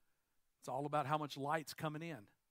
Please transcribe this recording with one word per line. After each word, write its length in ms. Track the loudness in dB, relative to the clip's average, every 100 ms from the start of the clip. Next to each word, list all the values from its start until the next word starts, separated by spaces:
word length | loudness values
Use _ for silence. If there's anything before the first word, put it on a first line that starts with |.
| _ _ _ _ _ _
It's 80 | -6
all 180 | -4 2
about 200 | 2 4
how 120 | 2
much 200 | 2 -2
light's 360 | 2 2 0
coming 280 | -4 -2 -2
in. 260 | -6 -8 -12 _ _